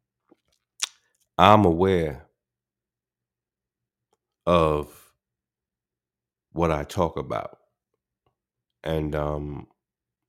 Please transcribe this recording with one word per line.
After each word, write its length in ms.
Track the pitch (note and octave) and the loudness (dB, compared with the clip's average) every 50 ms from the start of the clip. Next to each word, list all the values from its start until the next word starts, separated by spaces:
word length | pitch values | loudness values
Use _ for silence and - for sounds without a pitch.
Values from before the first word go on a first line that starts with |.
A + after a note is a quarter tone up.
| _ _ _ _ _ _ - _ _ _ _ _ _ _ _ - - - _ _ _ _ _ _ _ _ - | _ _ _ _ _ _ -20 _ _ _ _ _ _ _ _ -10 -10 -10 _ _ _ _ _ _ _ _ 0
I'm 260 | - F2 G2+ G#2+ G#2+ G2 | 4 6 6 8 8 6
aware 600 | F2 E2 E2+ F#2+ F#2+ F#2 E2+ D#2+ D2+ C#2 C2 - _ _ _ _ _ _ _ _ _ _ _ _ _ _ _ _ _ _ _ _ _ _ _ _ _ _ _ _ _ _ _ _ _ _ _ _ _ _ _ _ _ _ _ - | 4 2 2 0 0 0 -2 -2 -4 -8 -12 -18 _ _ _ _ _ _ _ _ _ _ _ _ _ _ _ _ _ _ _ _ _ _ _ _ _ _ _ _ _ _ _ _ _ _ _ _ _ _ _ _ _ _ _ -2
of 680 | F2 F2 E2+ D#2+ D#2 D2+ D2+ C#2+ - - - - _ _ _ _ _ _ _ _ _ _ _ _ _ _ _ _ _ _ _ _ _ _ _ _ _ _ _ _ _ | 2 2 2 2 2 0 -2 -6 -8 -14 -20 -20 _ _ _ _ _ _ _ _ _ _ _ _ _ _ _ _ _ _ _ _ _ _ _ _ _ _ _ _ _
what 200 | - D2+ E2+ E2 | -4 -2 0 0
I 120 | D#2 D2 C#2+ | 0 -2 -4
talk 340 | - - G2 F2 D#2+ - | -6 -4 -2 -2 -2 -4
about. 420 | D#2 C2+ B1+ A#1+ G#1 - - - _ _ _ _ _ _ _ _ _ _ _ _ _ _ _ _ _ _ _ _ _ _ _ _ _ - | -6 -8 -6 -8 -8 -8 -10 -16 _ _ _ _ _ _ _ _ _ _ _ _ _ _ _ _ _ _ _ _ _ _ _ _ _ -8
And, 320 | D#2 D#2+ D#2 D2+ D2+ D2+ | -6 -4 -4 -4 -4 -6
um, 520 | D2+ D2 D2+ D2+ D2 D2 D2 C#2+ C2+ - - _ _ _ _ _ _ _ _ _ _ _ | -6 -4 -6 -6 -8 -8 -10 -12 -14 -16 -18 _ _ _ _ _ _ _ _ _ _ _